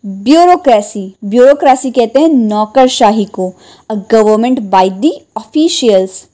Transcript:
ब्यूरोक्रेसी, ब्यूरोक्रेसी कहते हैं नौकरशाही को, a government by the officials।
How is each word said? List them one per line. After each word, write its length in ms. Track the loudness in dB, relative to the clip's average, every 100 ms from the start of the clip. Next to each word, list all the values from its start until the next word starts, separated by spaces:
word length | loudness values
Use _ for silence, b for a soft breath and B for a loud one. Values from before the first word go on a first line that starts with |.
| -12
ब्यूरोक्रेसी, 1080 | -8 0 2 4 2 2 0 -2 -12 -12 -12 -4
ब्यूरोक्रेसी 680 | 2 4 4 0 0 -2
कहते 280 | -2 -2 0
हैं 100 | 0
नौकरशाही 960 | 0 0 -2 -2 2 0 2 0 0 -4
को, 280 | -6 -8 -10 b b _
a 60 | -10 -2
government 480 | 0 2 0 0 -4 -2
by 140 | 0 0
the 220 | 0 -4 -4 _ -16
officials। 720 | -8 -2 -2 0 0 0 -2 -10 -18